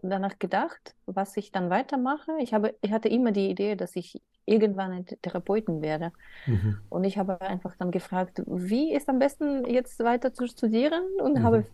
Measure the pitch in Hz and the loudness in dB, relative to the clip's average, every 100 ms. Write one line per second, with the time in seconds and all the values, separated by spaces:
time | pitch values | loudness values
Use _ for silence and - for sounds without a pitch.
0 | 185 190 196 - 185 190 320 - - _ | -2 -2 -2 -2 -2 0 0 -6 -20 _
1 | - 190 196 - 202 190 180 185 262 277 | -8 -4 -4 -4 -4 -2 0 0 0 -2
2 | 254 302 - 320 247 214 214 - 202 220 | 0 -2 -4 -4 0 0 0 -2 -2 0
3 | 226 233 247 202 196 185 202 196 180 - | 2 2 2 2 0 0 -2 -2 -4 -6
4 | 175 - _ _ - 220 214 190 190 180 | -10 -16 _ _ 2 4 4 2 -4 -4
5 | 180 - - 175 - 208 214 156 151 156 | -8 -8 -6 -6 0 0 0 -2 -2 -2
6 | 170 - - - - 110 107 104 - 175 | -4 -8 -20 -10 0 2 2 -2 -4 -2
7 | 190 196 190 180 190 185 180 - 180 175 | 0 0 -2 -2 -4 -4 -6 -6 -4 -2
8 | - 185 185 - - 180 180 226 311 294 | -2 -2 -2 -4 -4 -4 0 0 2 0
9 | - 262 285 - 294 277 247 247 247 - | 0 2 2 0 -2 -2 0 0 0 -2
10 | 233 240 254 - 247 - 226 220 285 330 | 2 2 0 -2 -6 0 2 4 2 2
11 | 370 381 269 277 226 226 208 | -2 0 2 4 6 6 2